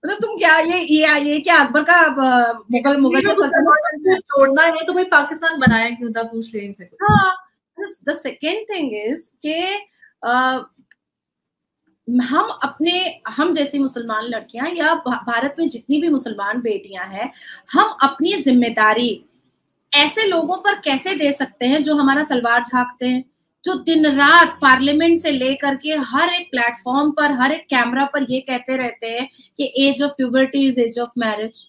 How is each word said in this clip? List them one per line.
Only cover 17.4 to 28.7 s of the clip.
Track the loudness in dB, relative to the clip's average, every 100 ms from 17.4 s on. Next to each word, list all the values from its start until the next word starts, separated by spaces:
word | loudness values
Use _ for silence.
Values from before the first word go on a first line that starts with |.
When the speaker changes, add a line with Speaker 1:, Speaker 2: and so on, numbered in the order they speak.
| -20 -20 _
Speaker 1:
हम | 0 0 2
अपनी | 0 0 -2
जिम्मेदारी | 0 2 2 2 2 2 2 0 -4 _ _ _ _ _ _ _
ऐसे | 2 2 2
लोगों | 0 0 -2 -2
पर | -2
कैसे | -2 -2 -2 -2 -2
दे | 0
सकते | 0 -6 _ 0
हैं | 2
जो | 2 2
हमारा | 2 2
सलवार | 0 -2 2 0
झांकते | 0 -2 -2 -4 -2
हैं, | -2 -4 _ _ _ -6
जो |
दिन | -4 0 2 4
रात | 4 6 8 6
पार्लियामेंट | 4 4 4 4 2 4 2
से | 2
लेकर | 0 -2 -2 -2 -4
के | -4
हर | -4 -2 0 0
एक | 0 -4
प्लेटफॉर्म | -2 -2 -4 -4 0 0
पर, | 0 0
हर | 2 0
एक | 0 -2
कैमरा | 0 0 0 -2
पर | -2 -2
ये | -4
कहते | -4 -8 -4